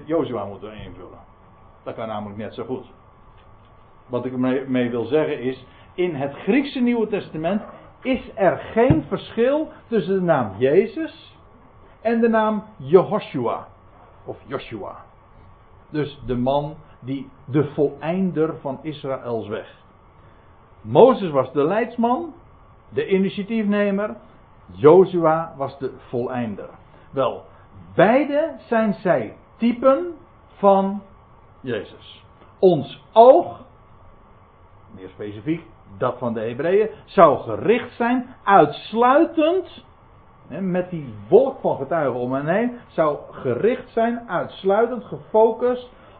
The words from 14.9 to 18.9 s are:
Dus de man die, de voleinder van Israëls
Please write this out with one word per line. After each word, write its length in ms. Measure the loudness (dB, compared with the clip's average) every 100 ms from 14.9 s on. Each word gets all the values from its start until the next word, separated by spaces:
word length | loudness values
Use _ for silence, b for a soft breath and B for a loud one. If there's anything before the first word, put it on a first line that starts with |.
| -14 -20 -20 -20 -20 -20 -20 -20 -20 -10
Dus 320 | -6 -6 -8 -6
de 100 | -2
man 400 | 0 0 -2 -10 B B -10
die, 240 | -10 -10 -18 -4
de 180 | -2
voleinder 960 | 0 0 -2 -2 -4 -2 -2 0 -2 -4
van 200 | -10 -8
Israëls 640 | -10